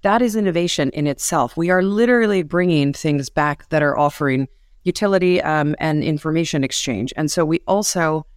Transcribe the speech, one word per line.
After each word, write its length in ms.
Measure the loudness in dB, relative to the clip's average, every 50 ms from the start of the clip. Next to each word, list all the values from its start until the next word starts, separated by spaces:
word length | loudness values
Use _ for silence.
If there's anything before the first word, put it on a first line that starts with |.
| 2
That 180 | 2 2 2
is 140 | 2 0 0
innovation 560 | 0 0 0 0 0 0 0 0 0 -2 -2
in 160 | -2 -2 -2
itself. 500 | -2 -2 -2 -4 -2 0 0 0 0 -2
We 120 | -2 0 2
are 120 | 2 2
literally 640 | 2 0 0 2 2 4 4 2 2 2 0 0 -2
bringing 500 | 0 0 0 2 2 2 2 2 0 -2
things 360 | -2 -2 -2 -2 -2 -4 -4
back 380 | -2 -2 0 0 -2 -6 -8 _
that 120 | 0 0
are 160 | 2 2 0
offering 500 | 2 0 0 0 0 -2 0 0 0 -2 -4 -8 _ _ _ -20 -6 _
utility, 580 | -4 -2 0 0 2 2 4 4 4 2 2
um, 340 | 0 0 0 0 0 0 -2 -2
and 240 | -2 -2 0 0 0
information 600 | 0 -2 -2 -4 -2 -2 -2 -2 -2 -2 -2 -2
exchange. 500 | -2 -4 -4 -4 -4 -4 -4 -4 -6 -4
And 160 | -4 -4 -2
so 140 | 0 0 0
we 140 | 0 0 -2 0
also 580 | 0 0 0 0 -2 -2 -2 -2 0 -2 -4 -6 -10 -20